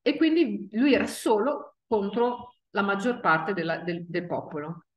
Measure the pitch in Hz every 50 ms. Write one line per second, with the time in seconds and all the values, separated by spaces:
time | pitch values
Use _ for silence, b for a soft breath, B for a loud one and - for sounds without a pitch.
0 | _ 247 285 - 320 320 320 339 330 226 208 208 196 190 - 214 262 294 254 -
1 | - - - - - - 226 208 214 277 294 277 - - - _ _ _ 240 214
2 | 196 202 196 233 240 247 240 247 - - - _ _ _ - 202 202 202 202 196
3 | 196 247 240 - - 180 160 160 165 208 202 185 160 165 160 165 170 175 170 170
4 | 175 - 165 175 170 170 - 123 - - - 147 147 156 165 170 - _ _